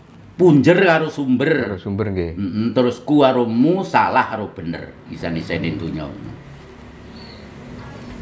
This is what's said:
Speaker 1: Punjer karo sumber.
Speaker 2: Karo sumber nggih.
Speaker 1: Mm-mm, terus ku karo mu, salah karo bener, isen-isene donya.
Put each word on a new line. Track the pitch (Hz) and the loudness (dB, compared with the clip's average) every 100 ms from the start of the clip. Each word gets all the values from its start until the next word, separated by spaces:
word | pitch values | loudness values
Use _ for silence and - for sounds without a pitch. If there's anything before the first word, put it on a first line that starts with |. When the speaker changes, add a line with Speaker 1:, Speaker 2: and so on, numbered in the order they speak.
| - - - | -20 -20 -18
Speaker 1:
Punjer | - 175 143 131 175 | 4 6 8 8 6
karo | 190 160 156 | 6 4 0
sumber. | 151 135 123 143 147 | -4 0 0 2 0
Speaker 2:
Karo | 107 95 | -2 -6
sumber | 107 98 104 | -6 -4 -4
nggih. | 95 85 | -2 -4
Speaker 1:
Mm-mm, | 80 98 107 117 | -4 -6 -2 -2
terus | 120 120 117 | 2 0 -2
ku | - 147 | 0 4
karo | 131 123 | 4 2
mu, | 117 113 151 190 | 0 2 2 2
salah | 185 120 95 123 | 0 0 2 2
karo | 113 110 98 | 0 -4 -8
bener, | - 82 80 - - - | -10 -10 -8 -10 -16 -16
isen-isene | 82 87 82 82 85 82 | -10 -6 -6 -4 -4 -4
donya. | 76 80 78 71 - - - - - - - - - - - - - - - - - - - - - | -6 -6 -8 -10 -12 -14 -16 -18 -20 -20 -20 -20 -20 -20 -20 -20 -20 -20 -18 -18 -16 -16 -16 -16 -14